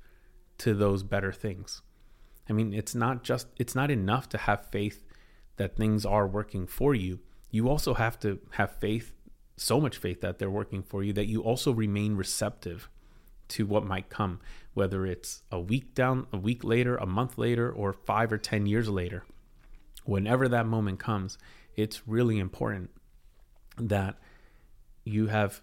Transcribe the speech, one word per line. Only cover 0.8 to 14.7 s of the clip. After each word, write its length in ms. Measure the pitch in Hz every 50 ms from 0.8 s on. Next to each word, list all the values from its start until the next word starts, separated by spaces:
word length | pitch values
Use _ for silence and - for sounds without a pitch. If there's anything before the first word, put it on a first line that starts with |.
| 104 101 98 95
better 300 | 98 98 - 101 98 98
things. 500 | 92 - - 107 92 95 95 - - - - - - - - - - - - - - - - -
I 40 |
mean, 200 | 107 107 113 107
it's 220 | 98 110 104 - -
not 280 | 120 113 123 131 120
just, 260 | - - 123 123 - - - -
it's 160 | - - -
not 160 | 131 139 143
enough 380 | 143 110 92 95 110 131 - -
to 80 | - 107
have 280 | - - 104 101 -
faith 380 | - - 104 104 107 - - - - - - - - - - - - - -
that 180 | 101 92 -
things 300 | - 110 110 107 107 101
are 200 | 98 101 104 101
working 400 | 95 98 104 104 - - 98 90
for 280 | 87 - - 127 143 143
you. 260 | 113 92 92 90 - - - - - - -
You 180 | - 110 113 127
also 260 | 147 156 - 139 123
have 240 | - 113 113 117 -
to 180 | - 107 98 92 - -
have 240 | - - 104 95 -
faith, 360 | - - 104 107 113 113 - - - - - - - - - -
so 240 | - - - 113 135
much 180 | 156 127 - -
faith 220 | - 90 90 -
that 160 | - 92 90 -
they're 120 | 104 98
working 320 | 95 104 104 - - 98
for 200 | 92 - - 98
you, 100 | 98 104
that 140 | 101 104 107
you 160 | 104 110 110
also 300 | - 113 117 117 - 147
remain 440 | 123 113 110 104 101 101 104 107 107
receptive 720 | 98 92 - - - 110 104 - - - 90 85 87 - - - - - - - - - - - - - -
to 180 | - - 110
what 180 | 101 104 107 101
might 240 | 98 95 92 95 -
come, 320 | - - 107 92 87 90 - - - - - -